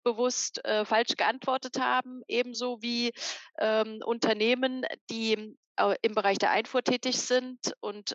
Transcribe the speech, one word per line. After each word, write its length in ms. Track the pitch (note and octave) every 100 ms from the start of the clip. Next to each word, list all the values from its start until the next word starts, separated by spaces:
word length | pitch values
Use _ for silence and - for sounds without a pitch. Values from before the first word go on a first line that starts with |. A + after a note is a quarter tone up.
bewusst, 600 | B3 G#3+ B3 - - -
äh, 200 | - G#3+
falsch 320 | G#3 A3 A#3 -
geantwortet 640 | F#3+ B3+ - B3+ B3+ C4+
haben. 420 | B3 B3+ B3+ B3+ -
Ebenso 520 | A#3 B3 A3 B3 A#3
wie, 320 | A#3 A#3+ A#3+ - - - - -
ähm, 440 | A3 A3 A3 A3
Unternehmen, 840 | - A#3 A#3+ G#3 A3 B3 C4 B3+ - - -
die, 460 | A3+ A3 G#3+ G#3+ - _ -
äh, 200 | G3+ G3
im 120 | A3+
Bereich 240 | G#3+ G3 G3
der 140 | -
Einfuhr 300 | G3+ A3+ B3+
tätig 340 | - B3+ C4 B3+
sind 580 | - B3 B3+ B3+ - -
und, 340 | G#3 G#3 G3